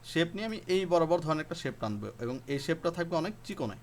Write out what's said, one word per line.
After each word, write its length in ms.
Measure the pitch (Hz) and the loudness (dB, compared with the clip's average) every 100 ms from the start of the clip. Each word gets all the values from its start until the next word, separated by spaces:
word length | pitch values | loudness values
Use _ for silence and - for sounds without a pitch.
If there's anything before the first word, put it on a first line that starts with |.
| - | 0
শেপ 160 | 160 170 180 | 2 2 0
নিয়ে 100 | 220 | -4
আমি 80 | 220 - | -6 2
এই 80 | 185 185 | 2 6
বরাবর 300 | 170 160 170 | 4 6 4
ধরনের 200 | 151 156 | 2 0
একটা 120 | - 170 | 0 -4
শেপ 140 | 135 123 | -4 -2
টানবো 260 | 110 104 104 - | -2 -2 -4 -6
এবং 100 | 120 131 127 | -4 -4 -2
এই 60 | 139 139 | -2 0
শেপটা 240 | 165 170 165 | 0 0 0
থাকবে 160 | 170 170 | 0 0
অনেক 120 | 170 214 - | 0 -6 -10
চিকনে 300 | 196 123 98 | -4 -4 -4